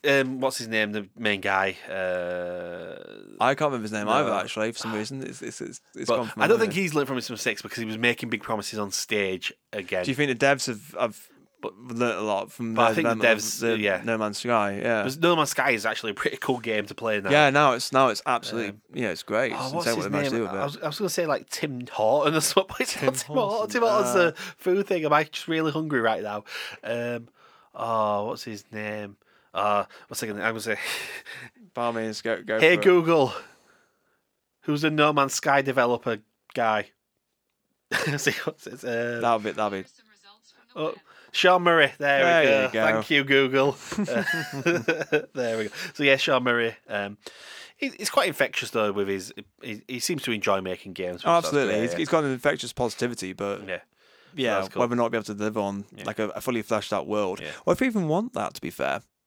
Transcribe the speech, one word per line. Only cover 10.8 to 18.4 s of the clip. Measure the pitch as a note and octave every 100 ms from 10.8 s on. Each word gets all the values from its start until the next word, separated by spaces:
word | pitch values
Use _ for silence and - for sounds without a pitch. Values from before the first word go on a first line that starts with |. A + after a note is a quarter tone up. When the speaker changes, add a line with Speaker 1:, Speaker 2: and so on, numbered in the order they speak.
| E2+ F2
Speaker 2:
have | A#2 G2+ - _ _ _ - G2 B2
learnt | A#2 A#2+ F#2+
a |
lot | G#2+ G2 G2+
from | - A#2
Speaker 1:
But | A2+
I | A#2
Speaker 2:
the | G#2+
Speaker 1:
think | A#2
the |
Speaker 2:
development | A2+ A2+ A2
of |
Speaker 1:
devs, | G#2+ -
Speaker 2:
the | A#2 A2
Speaker 1:
yeah. | G2+ F#2
Speaker 2:
No | A2+ A2+
Man's | G#2+ G2+
Sky? | A#2+ A2+ G2+ G2+
Yeah. | A#2+ A2+
Speaker 1:
'Cause | A#2+ C#3+
No | E3+
Man's | E3+ C#3+
Sky | - C3+
is | A2+ A2
actually | A2 A2+
a |
pretty | G2+ - -
cool | - B2
game | A2+ G#2+ G#2
to |
play | - A2+ G#2
now. | G2
Speaker 2:
Yeah, | D3 D3
now | C#3 D3
it's, | B2 -
now | C3 C3
it's | G#2 C#3+
absolutely, | A#2+